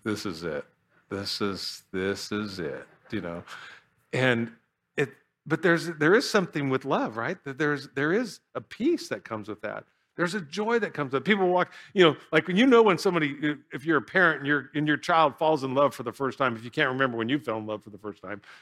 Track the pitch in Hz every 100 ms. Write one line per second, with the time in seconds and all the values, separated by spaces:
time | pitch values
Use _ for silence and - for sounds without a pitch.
0 | 113 104 104 80 85 73 - _ _ _
1 | - 98 101 - 101 90 - - _ 95
2 | 95 98 - 104 107 95 78 67 - _
3 | - 107 87 85 - - - - _ _
4 | - 127 131 117 117 - _ _ _ -
5 | 135 - _ _ - 160 175 170 160 156
6 | 151 214 - 214 175 160 139 131 135 180
7 | 269 113 117 - 143 131 151 143 131 -
8 | 151 202 233 - _ 127 113 - 262 339
9 | - 113 - 113 104 101 104 107 - _
10 | _ - 170 208 143 175 214 233 196 147
11 | 139 135 - 208 180 180 175 - - 202
12 | 170 131 - 156 156 180 269 233 220 165
13 | 196 170 147 147 151 143 - 156 147 151
14 | 113 190 175 147 143 147 127 147 151 147
15 | - 165 151 - 156 156 131 131 139 -
16 | 120 - 135 - 131 113 117 - 143 127
17 | 131 117 113 123 - 110 107 107 107 104
18 | 107 95 92 101 - -